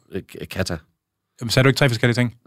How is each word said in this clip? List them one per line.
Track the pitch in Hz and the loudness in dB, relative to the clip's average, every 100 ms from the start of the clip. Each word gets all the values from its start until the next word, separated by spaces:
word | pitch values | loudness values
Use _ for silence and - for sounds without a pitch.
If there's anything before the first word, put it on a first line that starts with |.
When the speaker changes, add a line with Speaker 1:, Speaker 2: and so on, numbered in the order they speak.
| _ | _
Speaker 1:
Øh, | 92 | -12
k-, | - - - | -12 -14 -10
kata. | 92 92 85 - _ _ _ _ _ | -6 -6 -6 -12 _ _ _ _ _
Speaker 2:
Jamen, | 120 | -4
sagde | 135 | 2
du | 131 | 2
ikke | 123 | 4
tre | 139 | 2
forskellige | 117 123 120 | 2 0 0
ting? | 123 - | -2 -4